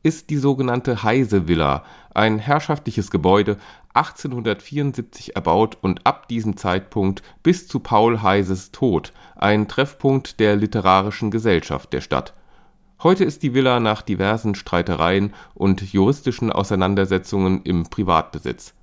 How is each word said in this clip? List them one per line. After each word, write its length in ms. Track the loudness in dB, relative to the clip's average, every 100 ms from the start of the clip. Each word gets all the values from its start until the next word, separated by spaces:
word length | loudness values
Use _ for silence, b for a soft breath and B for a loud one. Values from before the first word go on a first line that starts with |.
ist 260 | -2 -2 -4
die 60 | 0
sogenannte 640 | 0 0 0 -2 -2 -2
Heise-Villa, 800 | 0 0 2 0 2 2 2 -2 B B B
ein 240 | 0 0 0
herrschaftliches 720 | 0 -2 0 -4 -4 -6 -2
Gebäude, 480 | 0 4 4 2 -4 B B B
achtzehnhundertvierundsiebzig 1400 | -2 -2 -8 -10 -6 -4 -4 -6 -4 -4 -4 -10 -16 -10 -4
erbaut 400 | 0 2 2 0
und 240 | -4 0
ab 220 | -2 -2 -8
diesem 300 | -6 -4 -4
Zeitpunkt 680 | -2 -2 -4 -2 -2 -2 b b
bis 260 | 0 0 -2
zu 100 | -8
Paul 420 | 0 4 4 4
Heyses 520 | 2 2 0 -4 -6
Tod 400 | -2 0 0 -4 B B -2
ein 320 | 0 2 0
Treffpunkt 720 | -2 -4 -2 0 0 -4 0
der 160 | 2 2
literarischen 760 | 0 0 4 4 2 -4 -4
Gesellschaft 600 | -2 2 0 0 -8 -6
der 80 | -8
Stadt. 320 | -4 -4 -4 b b b b b b _
Heute 220 | 2 2
ist 200 | 0 -2
die 100 | -2
Villa 260 | 0 2 2
nach 220 | 0 -2
diversen 540 | -4 -2 0 0 -4
Streitereien 760 | -6 -4 -2 -2 0 0 0 -2 B B
und 280 | -2 0 0 0
juristischen 580 | 2 2 2 -4 -2 -2
Auseinandersetzungen 1080 | -2 -2 0 2 0 0 -2 -2 0 2 0
im 200 | 0 -2 -2
Privatbesitz. 840 | -4 0 0 0 -8 -8 -10 -14 _